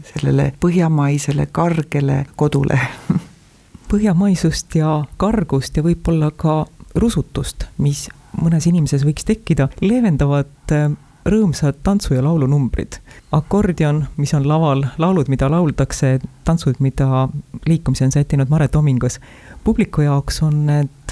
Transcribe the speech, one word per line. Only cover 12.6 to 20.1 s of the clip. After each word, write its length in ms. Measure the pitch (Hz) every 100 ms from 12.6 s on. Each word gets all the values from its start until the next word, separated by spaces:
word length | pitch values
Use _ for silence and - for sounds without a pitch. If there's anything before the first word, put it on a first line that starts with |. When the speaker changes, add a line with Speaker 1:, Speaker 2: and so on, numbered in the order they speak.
| 127 - - - - - -
Speaker 2:
Akordion, 720 | 151 147 196 208 156 151 151 135 -
mis 160 | 143
on 140 | 151 139
laval, 380 | 156 160 135 135 -
laulud, 300 | 170 190 131
mida 220 | 131 135
lauldakse, 680 | 165 165 - 135 - 135 131 - -
tantsud, 360 | - 165 147 127
mida 480 | 135 - 135 131 131 147 - - -
liikumisi 380 | 165 165 131
on 80 | 131
sättinud 360 | 143 143 139 131
Mare 200 | 156 143
Tomingas. 520 | 156 151 123 123 - - - - -
Publiku 360 | - 226 208 -
jaoks 420 | 147